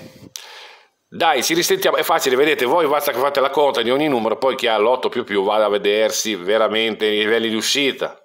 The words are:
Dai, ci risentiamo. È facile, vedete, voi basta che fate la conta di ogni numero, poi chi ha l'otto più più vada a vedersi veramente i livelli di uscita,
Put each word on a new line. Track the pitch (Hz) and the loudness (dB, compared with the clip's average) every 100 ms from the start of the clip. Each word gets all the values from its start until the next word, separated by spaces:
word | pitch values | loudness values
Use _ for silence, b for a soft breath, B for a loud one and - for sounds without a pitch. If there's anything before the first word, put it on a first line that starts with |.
| B B B B B B B B B _ _ | B B B B B B B B B _ _
Dai, | 104 - 135 | -2 0 2
ci | - | 0
risentiamo. | 165 160 190 175 151 | -2 0 0 2 0
È | |
facile, | 147 160 135 123 | 0 0 2 2
vedete, | 156 139 | 2 2
voi | 123 170 151 | 2 2 2
basta | 147 147 | 0 -2
che | 120 | -2
fate | 139 139 | 0 0
la | 135 | 0
conta | 151 143 120 | 2 2 2
di | 117 | 0
ogni | 135 156 | 0 2
numero, | 123 110 107 | 0 -2 0
poi | 131 | -2
chi | 123 117 | 0 0
ha | 110 | 2
l'otto | 110 127 110 | 2 2 -2
più | 123 | -4
più | 101 101 | -4 -2
vada | 98 107 | 0 2
a | 104 | 2
vedersi | 104 101 104 107 - 110 95 | 2 0 2 0 -2 -4 -4
veramente | 90 110 107 110 113 104 107 | 0 0 2 0 -2 -2 0
i | 107 | 0
livelli | 107 117 113 | 0 0 0
di | 110 | -2
uscita, | - 135 135 - 80 - | -2 0 -2 -2 -8 -10